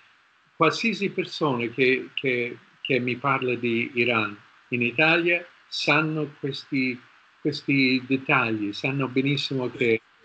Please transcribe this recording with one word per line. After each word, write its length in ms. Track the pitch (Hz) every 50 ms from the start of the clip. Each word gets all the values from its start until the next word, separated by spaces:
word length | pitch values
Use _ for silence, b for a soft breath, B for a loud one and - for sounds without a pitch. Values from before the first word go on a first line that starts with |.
| b b b b b b b _ _ _ _
Qualsiasi 540 | - 160 156 151 - 226 226 202 - 196 180
persona 560 | - 190 175 - - - 170 147 127 117 117
che, 440 | 113 - 143 131 127 131 123 - - -
che, 440 | - - 131 123 123 120 120 120 117 - _ _ _
che 180 | - - 135 120
mi 160 | 123 123 120
parla 380 | 123 - 143 131 127 127 123 123
di 340 | 120 123 120 117 113 120 - -
Iran 440 | 120 117 120 117 110 107 104 104 - - - _ _ _ -
in 140 | 127 120
Italia 600 | 120 120 117 135 156 160 165 175 170 175 175 170 175 - - _ _ -
sanno 680 | - - - 156 147 151 156 156 156 156 151 143 143 -
questi, 600 | - 139 135 - - - 143 135 131 127 120 123 - - _ _ _ _ _ _
questi 640 | - 156 143 - - - 139 139 135 127 127 127 127
dettagli, 680 | - 135 131 - - 147 131 120 113 110 107 104 101
sanno 360 | 101 - - 135 135 139 131 127
benissimo 600 | 131 135 131 139 143 143 - - 143 131 127 120
che 320 | - - 127 117 - - - _ _ _